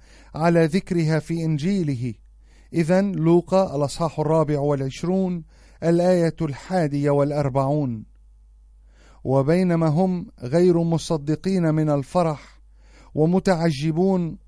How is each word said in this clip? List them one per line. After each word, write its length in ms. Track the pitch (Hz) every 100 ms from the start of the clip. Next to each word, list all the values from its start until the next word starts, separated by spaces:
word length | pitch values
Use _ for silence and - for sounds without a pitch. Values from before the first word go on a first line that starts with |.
| - - -
على 320 | 147 165 170 165
ذكرها 520 | 180 - 175 156 156
في 260 | 156 165
إنجيله. 680 | 160 151 165 202 151 127 127 107 - - - - -
إذن 400 | 165 160 185 202
لوقا 640 | 170 160 175 170 190 190 139
الأصحاح 440 | 143 - 165 -
الرابع 400 | 151 160 151 147
والعشرون، 840 | 143 143 135 - 170 190 185 175 - - - -
الآية 540 | 165 170 180 180 165 -
الحادية 680 | 160 127 - 185 151 143 143
والأربعون: 920 | 143 143 147 139 131 135 151 139 113 - - - - - - - - - - - -
"وبينما 640 | - 135 135 175 185 165 160
هم 380 | 151 190 180 - -
غير 400 | 123 165 180 175
مصدقين 920 | 170 160 - 165 143 151 185 190 165
من 160 | 156 156
الفرح 720 | 143 131 185 165 147 - - - - - - -
ومتعجبون، 1200 | 139 156 185 190 170 170 135 156 160 190 185 165 -